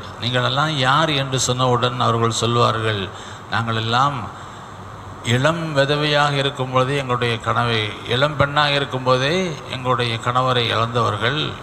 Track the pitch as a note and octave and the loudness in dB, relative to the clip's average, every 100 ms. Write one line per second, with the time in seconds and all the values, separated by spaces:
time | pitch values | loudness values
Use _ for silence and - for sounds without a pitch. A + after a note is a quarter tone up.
0 | - - A#2+ B2 B2 C3 D#3 D3 B2+ C#3+ | -10 -6 -2 0 0 0 0 2 2 4
1 | D#3+ C#3+ C3+ C3 C3 B2+ B2+ A#2+ B2 B2 | 2 0 0 -2 0 2 2 4 2 2
2 | A#2 A#2 A#2 A2 A2+ A#2+ A#2 A2 A2 G2+ | 2 2 2 2 2 4 4 2 -2 -2
3 | F2+ - - - - G#2+ A#2 A2+ A2+ A#2+ | -4 -10 -14 -14 -4 -4 -2 -2 0 2
4 | C#3+ C3 F#2 - - - - - - - | 2 0 -8 -12 -16 -16 -16 -16 -16 -16
5 | - - A#2+ A#2+ D3 E3+ D#3+ C#3+ C#3 D3 | -16 -8 0 2 2 0 0 0 2 2
6 | D3+ D3 D3 C#3+ C#3 C3+ C3 B2+ B2+ C#3+ | 2 2 2 2 -2 -2 0 2 2 0
7 | C3 A#2+ A#2+ A2 A2+ A2+ A#2+ A2+ G#2 G2 | 0 0 0 0 0 0 2 0 -2 -6
8 | - A#2+ D3 C#3 C#3+ D3 D3 C#3+ C3+ C3 | -2 0 2 2 2 2 2 2 0 -2
9 | B2+ B2+ C#3 F3+ F#3 C#3+ - B2 B2+ A#2+ | 2 2 2 0 -2 -6 -8 -6 0 0
10 | A#2+ A2+ A#2+ B2 B2+ B2 A2+ G#2 A#2 A#2+ | 0 -2 0 0 2 2 2 0 0 0
11 | A2 G#2 A2+ D3+ C3+ G#2+ | 0 0 0 0 -4 -6